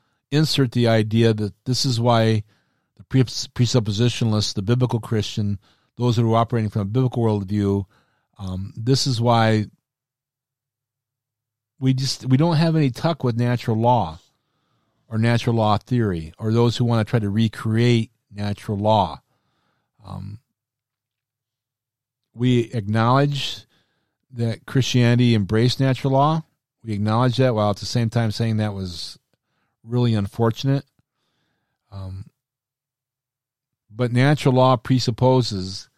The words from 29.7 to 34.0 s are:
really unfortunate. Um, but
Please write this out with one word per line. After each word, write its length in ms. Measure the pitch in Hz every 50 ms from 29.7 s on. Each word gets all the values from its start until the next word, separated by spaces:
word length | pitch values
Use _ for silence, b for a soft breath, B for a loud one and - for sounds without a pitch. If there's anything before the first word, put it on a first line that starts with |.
| _ _ -
really 300 | 113 120 123 123 117 113
unfortunate. 680 | 107 101 98 - - 113 113 113 - - 135 139 139 - _ _ _ _ _ _ _ _ _ _ _ _ _ _ _ _ _ _ _ _ _ 101
Um, 380 | 98 95 95 95 95 - - _ _ _ _ _ _ _ _ _ _ _ _ _ _ _ _ _ _ _ _ _ _ _ _ _ _ _ _ _ _ _ _
but 220 | 104 110